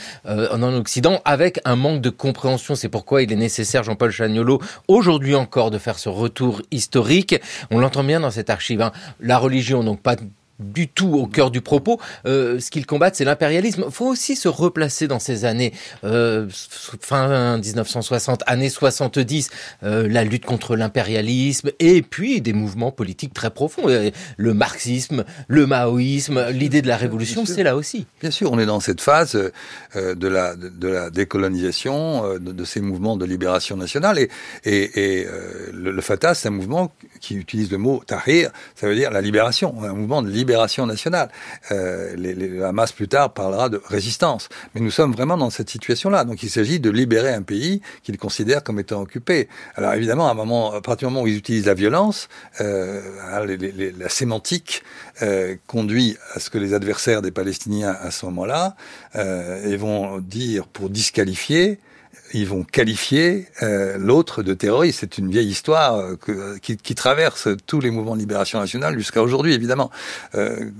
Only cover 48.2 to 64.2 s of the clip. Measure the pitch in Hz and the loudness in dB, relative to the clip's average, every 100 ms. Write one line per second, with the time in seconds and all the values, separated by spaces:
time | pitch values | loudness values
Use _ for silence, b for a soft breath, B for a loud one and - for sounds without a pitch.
48.2 | 101 - 107 143 - 104 95 104 98 127 | -6 -4 0 0 0 -6 -4 -6 -6 -6
49.2 | - 165 - B B - 101 104 113 135 | 0 0 0 B B -4 -2 0 0 2
50.2 | 151 107 110 120 110 104 123 113 131 131 | 2 0 0 0 0 -4 -4 -4 -2 0
51.2 | 113 104 - 113 101 95 104 165 214 196 | 0 0 -2 0 2 4 4 4 2 0
52.2 | - B B - 104 98 92 101 98 98 | -10 B B -6 -4 -2 -4 -8 -12 -14
53.2 | 95 104 101 95 95 95 95 92 90 - | -8 -4 -4 -4 -6 -4 -6 -6 -6 -2
54.2 | 123 110 - 175 - - B B B - | -2 -4 -4 -6 -6 -10 B B B -6
55.2 | 107 95 92 95 - 117 107 117 120 104 | -2 0 -2 -6 -6 -2 0 2 2 -2
56.2 | - - - 110 98 101 98 101 120 110 | -10 -12 -6 -4 0 0 0 -2 2 2
57.2 | 92 92 95 92 104 104 101 92 90 - | 0 -4 -4 -6 -4 -2 -2 -4 -8 -8
58.2 | 92 87 98 151 190 B B B B 107 | -8 -6 -4 -2 -2 B B B B -6
59.2 | 98 90 87 95 101 101 107 104 98 95 | -4 -4 -6 -6 -4 -2 -2 -2 -4 -6
60.2 | 92 110 123 104 - - 98 104 - - | -8 -6 -2 -4 -4 -8 -6 -2 0 0
61.2 | 95 92 - 160 196 202 b b b - | 0 -2 0 2 4 0 b b b -20
62.2 | - 110 98 95 - - 113 104 - 139 | -6 -4 -2 -4 0 2 2 0 0 2
63.2 | 170 190 185 - 110 98 98 98 98 147 | 4 0 -6 -6 -2 0 0 0 4 4